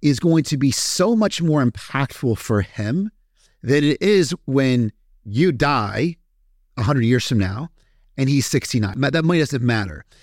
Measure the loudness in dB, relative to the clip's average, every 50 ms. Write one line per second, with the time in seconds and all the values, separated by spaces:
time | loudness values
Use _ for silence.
0 | 0 2 2 2 2 2 2 2 2 0 -2 0 0 0 0 0 -4 -4 -2 0
1 | 0 2 2 2 0 0 0 -2 0 0 2 2 2 0 -2 -4 -8 -6 -4 -4
2 | -4 -4 -4 -4 -2 -2 -2 -2 -2 0 0 0 0 -2 -4 -6 -4 -2 -2 -2
3 | -2 -4 -6 _ _ _ _ _ _ _ _ _ -2 0 2 2 2 2 0 0
4 | 2 2 4 4 2 0 -2 -8 _ -2 0 2 2 2 2 2 0 -2 -4 _
5 | _ _ _ _ -14 -6 -2 0 2 2 2 2 0 0 0 0 -2 -2 -2 -2
6 | -2 -4 -4 -8 _ _ _ _ _ _ _ _ _ _ _ -4 -2 0 0 2
7 | 2 2 2 2 0 0 0 0 0 -2 -4 -8 -12 -14 _ _ _ _ _ _
8 | _ _ _ -4 0 0 2 0 0 0 -2 -2 -2 -2 -2 -2 -2 -2 -2 -2
9 | -2 0 0 0 0 2 2 2 0 0 -2 -2 0 0 0 0 -2 -6 -10 -14
10 | -18 _ _ _